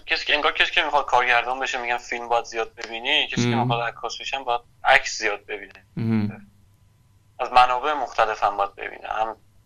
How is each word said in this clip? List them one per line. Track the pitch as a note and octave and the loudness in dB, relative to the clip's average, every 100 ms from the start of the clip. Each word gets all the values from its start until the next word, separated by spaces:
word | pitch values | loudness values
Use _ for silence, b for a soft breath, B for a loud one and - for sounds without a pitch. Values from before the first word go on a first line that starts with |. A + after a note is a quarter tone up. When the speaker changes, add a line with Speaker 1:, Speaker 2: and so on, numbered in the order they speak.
| - | -6
Speaker 1:
کسی | D#3+ - | -6 -2
که، | |
انگار | D3 D3+ | 0 0
کسی | D#3+ E3+ | 2 0
که | F#3 | 0
می‌خواد | D#3 C#3+ C3+ | 2 0 2
کارگردان | B2+ B2 A#2+ A#2 C3 | 2 4 2 2 -2
بشه، | B2+ C3 | -4 -4
می‌گن | A#2+ A#2+ | -2 -4
فیلم | - B2 A#2 | -4 -8 0
باید | A#2 | 0
زیاد | A2+ A2+ A2 | 0 -6 -6
ببینی، | - A2 A2+ B2+ D3+ B2+ | -8 -12 -8 0 0 0
کسی | C3 A#2+ | 0 0
که | A#2+ | 0
Speaker 2:
مم. | |
Speaker 1:
می‌خواد | B2 A#2 A#2 | 0 0 -2
عکاس | - A#2 - | -6 -8 -8
بشه | A#2 C3+ | -8 -6
باید | B2+ A#2+ - _ | -2 -4 -4 _
عکس | C3+ C3+ - - | 4 4 4 -4
زیاد | A2 G2+ - | -2 -4 -6
ببینه. | G#2 G2 - _ - | -12 -12 -20 _ -6
Speaker 2:
مهم. | A2+ A2 G#2 G2+ - _ _ _ _ _ _ _ _ - | 0 0 0 -6 -18 _ _ _ _ _ _ _ _ -8
Speaker 1:
از | B2 | 2
منابع | B2+ B2 B2 C#3 | 6 6 4 0
مختلف | D3 A#2+ - A2 G#2+ | -2 -2 0 0 2
هم | G#2+ G2+ | 0 0
باید | G2+ | -4
ببینه، | - G#2 - - | -4 -12 -10 -6
هم | G#2+ A2+ G#2+ _ - | -4 -4 -6 _ -20